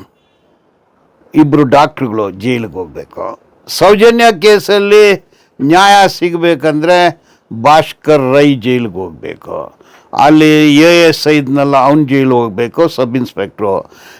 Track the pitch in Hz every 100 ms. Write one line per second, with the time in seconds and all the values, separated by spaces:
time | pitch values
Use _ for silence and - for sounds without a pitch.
0 | - _ _ _ _ _ _ _ _ _
1 | _ _ _ 156 147 151 139 139 151 -
2 | 127 110 101 92 117 120 107 76 82 69
3 | 71 - 92 - _ _ - - 180 208
4 | 226 233 233 180 208 202 - 202 202 208
5 | 208 - _ _ _ - 139 175 202 202
6 | 190 - 175 170 170 151 156 147 160 180
7 | 175 160 _ _ - 113 131 156 147 -
8 | 147 151 131 139 147 131 120 123 113 90
9 | 92 76 85 82 85 85 - _ _ _
10 | _ - 143 156 156 151 151 143 165 170
11 | 165 156 151 151 131 139 139 135 131 156
12 | 139 139 131 123 117 98 117 156 165 -
13 | 123 127 120 - 98 - 101 95 - -
14 | -